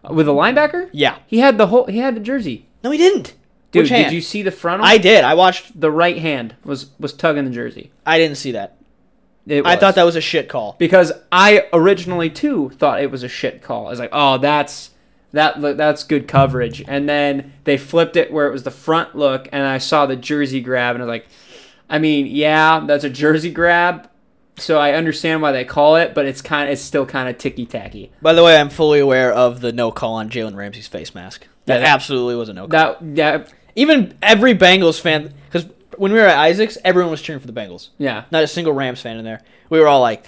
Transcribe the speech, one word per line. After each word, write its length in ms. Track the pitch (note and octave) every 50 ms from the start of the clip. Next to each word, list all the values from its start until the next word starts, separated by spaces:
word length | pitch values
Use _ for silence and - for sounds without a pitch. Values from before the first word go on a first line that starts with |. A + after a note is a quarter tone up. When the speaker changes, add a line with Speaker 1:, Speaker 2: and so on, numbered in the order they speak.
| _ -
Speaker 1:
With 180 | - D#3+ D#3
a 40 | D3
linebacker? 580 | C#3+ C#3+ E3 A3 C4 C#4+ D4+ D4 - F4 F#4 F#4
Speaker 2:
Yeah. 240 | - D3 - C4 - - _
Speaker 1:
He 120 | _ A3+ A3+
had 180 | C4 C#4 B3
the 100 | G#3 A3
whole, 180 | F#3 G3+ B3+ -
he 140 | - G3 A3+
had 160 | B3 C4+ A#3+
the 40 | A3
jersey. 460 | G3+ A3 C4+ C#4 G#3+ D3+ A#2 - _ _ _ _ -
Speaker 2:
No, 80 | B3
he 60 | D4
didn't. 360 | D4+ E4+ F#4+ G4+ B3 C#3+ - - _ _ _ _ _ _ _
Speaker 1:
Dude, 120 | - - D#4
Speaker 2:
Which 60 | C#4
Speaker 1:
did 60 | B3 A#3
Speaker 2:
hand? 120 | G3 C3 D#3
Speaker 1:
you 80 | E3+
see 220 | D#3+ - - G#3 G3+
the 80 | F#3+
front? 320 | F3+ - - E3+ F3 F#3+ G#3+
Speaker 2:
I 140 | F#3 A3
did. 260 | A3 F3 G#3+ A3 G3 C3+
I 100 | C3 D3+
watched. 460 | E3+ F#3 F#3 F3+ - - - - D#3+
Speaker 1:
The 100 | D3 D#3
right 280 | D3+ D#3+ E3+ F3 F3
hand 380 | E3 D#3+ D#3+ D3 C3 A#2+ A2+ - _ _
was, 220 | - C#3+ C3+ - _ _ _
was 140 | C3+ C#3 -
tugging 320 | - - E3 D3+ D3 C#3
the 60 | C3
jersey. 400 | B2 A#2+ A#2+ A#2+ - - - - _ _ _
Speaker 2:
I 120 | D3+ D#3+ E3
didn't 180 | E3 D#3 C#3+
see 140 | C3+ - C#3
that. 240 | A#2+ G#2+ G2 - _ _ _ _ _ _ _ _ _ _ _ _ _ _ _
Speaker 1:
It 180 | - D3 C#3+ -
Speaker 2:
I 60 | E3+ G3+
Speaker 1:
was. 40 | G3
Speaker 2:
thought 160 | G3+ F#3+ F#3+
that 80 | F#3+ E3+
was 120 | E3+ E3
a 60 | D#3+
shit 260 | D3+ - - D#3 C3+ -
call. 260 | - C3 A2 G#2 -
Speaker 1:
Because 340 | _ F3 E3 F3+ F#3+ F3 D#3 D#3+ - _ _
I 340 | - F3+ G3 G#3 G#3 G3+ - - -
originally, 560 | E3+ D#3+ F#3+ G3+ F3 E3+ F3+ F3+ F3 E3 D#3+
too, 420 | D#3 - - D4 C#4 F#3+ C#3+ C3 -
thought 240 | _ D#3+ C#3+ A#2+ -
it 80 | C#3+ C3+
was 120 | B2+ C3 B2
a 40 | B2
shit 320 | - - - C3 - -
call. 260 | _ - B2 A#2 G#2+
I 20 | -
was 100 | B2 A#2+
like, 120 | A#2+ -
"Oh, 260 | - D3 D3 C#3 C3+
that's, 540 | B2+ C#3 C#3+ D3 D3 C#3+ C#3 - - - - _ _ _ _ _ _ _ _
that 280 | - D3 D3+ D3+ - -
look, 160 | D3 D3 C#3+
that's 260 | C#3+ D3+ D3+ D3 D3 -
good 240 | _ D#3 C#3+ C#3
coverage." 560 | - - C#3 C#3 C3+ C3+ B2+ A#2+ A#2 - - A#2
And 220 | - C3+ C#3 C#3+ C#3+
then 440 | D3 D3 C#3+ C#3+ C#3 C#3 C3+ - - _ _
they 140 | - C#3+
flipped 380 | C3+ C#3 - - E3 E3 E3 -
it 160 | F3 - -
where 160 | C#3+ D#3 D3
it 40 | C#3+
was 120 | B2 C3+ B2
the 80 | C3+
front 440 | - - - - D#3+ E3 E3 - -
look, 320 | C#3+ D3 C#3 C3 C3 C3+ -
and 120 | - C#3+ C#3
I 140 | C3+ C3 C3
saw 260 | C3 - - D3+ C#3+
the 100 | C3+ C3
jersey 440 | B2+ B2+ - D3+ D3 D3 C3 C3 C3+
grab, 340 | A#2+ B2 B2+ B2+ A#2+ B2 A#2+
and 60 | A#2+ B2
I 20 |
was 60 | A#2
like, 160 | A#2 A2+ - _ _ _ _ _ - - - _ _ _ _ _
I 80 | E3+ D3+
mean, 280 | D#3 D#3 D3+ C#3+ C#3
yeah, 560 | B2 - C#3+ D3 D3+ D#3 D#3 D#3 D#3 D#3+ D#3+ D3+
that's 180 | C#3+ D3 C#3+ C#3+
a 60 | C#3+
jersey 420 | B2 C3 D3+ D3+ D#3 D#3+ D3+ F3
grab, 560 | D3 D#3+ E3+ F3 F3 F3 F3 F3 F3 D#3 - _ _ _ _ _ _ _ _ _ _
so 200 | - - - D#3+ D3+
I 140 | D3 D3 C#3+
understand 480 | D#3+ E3 D#3+ D3 - - E3 D#3+ D#3
why 100 | D#3 D3
they 140 | C3+ B2+ B2+
call 300 | B2+ - D3+ D3 D3 D#3
it, 160 | E3 E3+ - -
but 120 | D#3 C#3+
it's 140 | C#3 C3+ C3+ -
kinda, 280 | - D#3 D3 C#3+ C#3
it's 100 | C#3 C3+
still 240 | - - - D3 C3+
kinda 260 | C3 - C3+ B2+ B2+ B2
ticky-tacky. 760 | - - C#3 - - A#2+ - - A#2 G2+ F#2+ - G#2 G2 - _ _
Speaker 2:
By 120 | - D#3+ D#3+
the 100 | E3 E3+
way, 120 | E3+ E3
I'm 120 | D3+ D3 C#3+
fully 300 | - - D#3+ D3+ D3+ D3
aware 340 | C#3 C#3 B2+ B2+ B2+ B2 A2
of 280 | A#2+ B2+ B2 A#2+ B2
the 100 | B2 A#2+ A#2
no 180 | B2 A#2+ A2+
call 220 | A2 - - A2+ A2+
on 160 | A2 A2 A2
Jalen 260 | A2+ A#2+ A2 A2 G2
Ramsey's 320 | G2 G2+ G2+ G2 A2+ G#2+
face 260 | - - F2 D#2 - _
mask. 320 | F2+ F2 F#2+ - - - _ _ _ _
That 100 | - B2+
Speaker 1:
Yeah, 40 | A#2+
that 60 | C3
Speaker 2:
absolutely 480 | D#3 D3 C3+ - - C#3+ B2+ B2 A#2+ A#2+
was 140 | A#2+ A2+ G#2+
a 40 | G#2
no 140 | F2+ F#2+
call. 280 | - D#3+ D#3+ D#3 C#3 - -
Speaker 1:
That, 140 | E3+ D#3 C#3+
that 380 | D3+ D3+ D3+ D3+ D#3 - - _ _ _ _ _
Speaker 2:
Even 380 | G#3+ C4+ D4+ D#4 C#4 G3+ - - _
every 320 | - G#3 A3 G3+ A3 C4 A#3
Bengals 460 | F3 F#3 F3+ F#3 F#3+ F#3 E3 D#3+ -
fan, 320 | - F3 D#3 D#3 D3+ D3 - - _ _
'cause 140 | - F3 D#3+ - - _ _ _ -
when 140 | - G3 G3
we 80 | G#3 A3+
were 60 | A3
at 120 | G3 D#3+
Isaac's, 400 | C#3 D3+ D#3+ E3+ G3 A3 A3 - - -
everyone 240 | F#3 F3+ F3+ F3+ E3+
was 140 | D#3+ D3 -
cheering 160 | - D#3 C3+
for 80 | -
the 60 | B2+ A2
Bengals. 360 | B2+ G#2+ F#2+ F2 F2+ - - _
Speaker 1:
Yeah. 260 | _ C#3+ C3+ A#2 G#2 - _
Speaker 2:
Not 120 | E3 D#3+ D#3
a 40 |
single 240 | D3 - F3 E3+ D#3+ D3
Rams 280 | C#3 C#3 B2+ B2 B2
fan 160 | - A#2+ A2+
in 80 | A2+ A2+
there. 160 | A2 A2+ A2 _ _ _ _ _ _
We 100 | D#3+ D#3+
were 80 | D#3
all 120 | D3+ C#3+ C3+
like 240 | B2 A#2 A2 - _